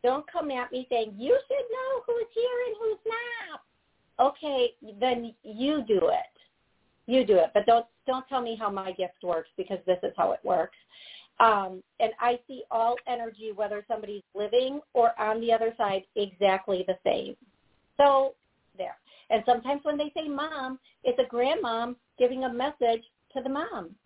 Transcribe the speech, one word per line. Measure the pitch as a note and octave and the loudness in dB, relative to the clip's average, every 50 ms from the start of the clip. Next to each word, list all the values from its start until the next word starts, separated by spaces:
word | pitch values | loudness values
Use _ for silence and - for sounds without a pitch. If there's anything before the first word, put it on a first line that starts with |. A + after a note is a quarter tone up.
don't | - B3 C4 D4 D4+ - | 2 2 0 0 -4 -6
come | - F4 D#4+ D4 | -6 -4 -4 -4
at | C4 B3 B3 - | -4 -4 -6 -6
me | - B3+ B3+ _ | -6 -8 -6 _
saying, | B3+ A#3 A3+ A3 G3+ | -2 -2 -2 -2 -6
"You | G3 A#3+ C#4+ A#4+ C#5 C5+ _ | -8 0 2 2 2 2 _
should | C5 C#5+ B4 A#4+ | -4 -4 -2 -4
know | A4+ C5 C5 C5 C5+ A#4+ B4 | -6 -6 -4 -4 -4 -4 -4
who's | - A#4+ A#4+ A4+ A#4 - | -4 -4 -4 -4 -4 -4
here | A4+ A#4+ B4 B4 A#4+ B4 | -2 -2 -2 -2 -2 -4
and | B4 A4 G#4 | -4 -6 -4
who's | A4+ A4 G#4+ - _ | -4 -4 -4 -4 _
not." | A4 A4+ A#4 A#4+ A#4+ A#4 A4+ G#4 F4 D4+ - _ _ _ _ _ _ _ _ _ _ _ - B3+ C#4 | -6 -6 -6 -6 -8 -10 -10 -12 -12 -14 -18 _ _ _ _ _ _ _ _ _ _ _ 2 2 2
Okay, | C#4+ - D#4 D4+ C#4 C4 B3 A#3 - _ - G#3+ G3+ G3+ | 2 -2 -6 -4 0 0 0 0 -2 _ -20 -18 -6 -2
then | A#3+ B3+ B3 A#3+ A#3 A3 - _ | 0 0 0 0 -4 -10 -14 _
you | _ A3 G#3+ A3 B3+ C#4+ D4+ D4+ A#3 G#3 | _ -16 -6 -2 0 0 0 0 0 2
do | G#3+ F#3 E3 - | 2 4 4 4
it. | - - - - _ _ _ _ _ _ _ _ _ _ _ _ _ _ _ | 2 0 -2 -6 _ _ _ _ _ _ _ _ _ _ _ _ _ _ _
You | - A#3+ C4 A#3+ | 2 2 2 4
do | G3 G#3 F3+ | 6 6 6
it. | D#3+ - _ | 6 4 _
But | G#3 G3+ | 2 4
don't, | A#3 A#3 A#3 A#3 _ _ _ _ | 6 4 4 4 _ _ _ _
don't | - B3+ C4 C4 _ | -4 -4 -4 -4 _
tell | C#4 B3+ | -4 -4
me | A#3+ A#3 A3+ | -4 -4 -6
how | G#3+ A3 G3+ | -4 -4 -4
my | G3 G3 F#3+ F#3+ | -4 -4 -8 -8
gift | F#3 F#3 F#3 F3 - _ | -6 -6 -6 -6 -6 _
works | - F3+ E3+ E3 E3 _ _ | -4 -4 -4 -4 -4 _ _
because | - F3+ - G3 F3+ - | -10 -6 -6 -6 -6 0
this | F#3 F#3 F3+ | 0 0 0
is | - - - | 0 -6 -2
how | - - F#3+ | 0 0 0
it | F#3+ - - | 0 -2 -2
works. | - F3+ E3+ D#3+ - - _ _ _ - - - - - - - _ _ - | 0 0 0 0 -2 -6 _ _ _ -20 -20 -20 -20 -20 -20 -20 _ _ 4
Um, | A3+ A3+ G#3+ G3+ G3 F#3 F#3+ F#3 - _ _ _ | 6 6 6 4 0 -4 -8 -14 -18 _ _ _
and | A#3 G#3+ - - | -2 -2 0 0
I | A#3 A#3+ B3 B3 _ | 0 0 0 0 _
see | - C4+ B3 - _ | -14 -16 -16 -10 _
all | A#3+ A3+ A3+ A#3 A#3+ A#3+ - - | -2 0 2 2 0 -2 -4 -6
energy, | B3 A#3+ A#3 A3+ G#3+ G3+ A3 A3 G#3 | -6 -6 -6 -10 -12 -12 -12 -12 -4
whether | F#3+ G#3+ G3+ G#3 G#3 G#3 _ | -4 -4 -4 -4 -8 -6 _
somebody's | A#3 G#3+ A3 G3 G#3 G3+ _ _ _ | -6 -6 -6 -10 -12 -12 _ _ _
living | G3 G#3 G#3 A3+ B3 C4 C4 C#4 D4 - _ | -6 -4 2 2 2 2 2 -4 -8 -12 _
or | _ B3+ A#3 A#3 - - | _ 4 4 4 4 0
on | A3 G#3+ A3 A3+ | -2 -2 -2 -2
the | A3+ A#3 | 2 2
other | A3+ A3+ A#3 A3+ A3+ | 2 2 2 -2 0
side, | - A3 G3+ F#3+ F#3+ F#3+ _ _ | 0 -2 0 0 -2 -4 _ _
exactly | G3+ G3+ G3 F#3+ _ G3+ G3 F#3+ F#3+ - - G3 F#3 F#3 | -4 -4 -4 -2 _ 2 2 2 2 0 -2 -2 -2 0
the | - F3+ - _ | -4 -4 -2 _
same. | - - - - F#3+ B3+ _ _ _ _ _ _ _ _ _ _ _ _ | 0 0 0 -4 -8 -12 _ _ _ _ _ _ _ _ _ _ _ _
So | - C#4+ C#4+ C#4 C4+ C4+ C4+ - _ _ _ _ _ _ _ _ | 6 6 6 6 6 2 0 -4 _ _ _ _ _ _ _ _
there. | F#3+ F#3 - - _ _ _ - - _ _ | -10 -10 -10 -10 _ _ _ -20 -20 _ _
And | A3 A3 G#3+ | 0 2 4
sometimes | B3 B3 A#3+ A#3 C4 C#4+ C#4+ | 4 2 2 2 -2 -4 -2
when | C#4+ D4+ D4+ | 0 -2 -2
they | C#4+ D4+ D4+ _ | -2 -4 -4 _
say | F4 D#4+ D4 | -6 -6 -4
mom, | C#4+ C#4 D4 D#4+ D#4 C#4+ C4 C4 C4 - _ _ _ _ - | -4 -4 -4 -6 -6 -6 -6 -6 -8 -10 _ _ _ _ -2
it's | B3+ B3 C4 | 0 2 2
a | B3+ B3+ A#3 | 0 0 0
grandmom | A#3+ B3 C4+ D#4+ A4+ G4 A#3+ A3+ A3+ A#3 A#3+ B3 _ _ _ _ - | 0 2 2 0 0 -2 -2 -2 -2 -4 -6 -8 _ _ _ _ 2
giving | B3 B3 C4 C4 C4 | 2 2 2 -2 -4
a | B3+ | -4
message | A#3 A#3+ B3+ D4 D4 _ B3 A#3 A3+ A3+ - _ _ _ _ _ _ | -4 -2 -4 -4 -2 _ 0 0 0 0 -4 _ _ _ _ _ _
to | C4+ | -8
the | B3+ C4 | -6 -4
mom. | C4+ C#4+ E4 A4+ G4+ A#3 F3 E3 G3+ _ _ | -4 -4 -6 -6 -8 -12 -12 -14 -18 _ _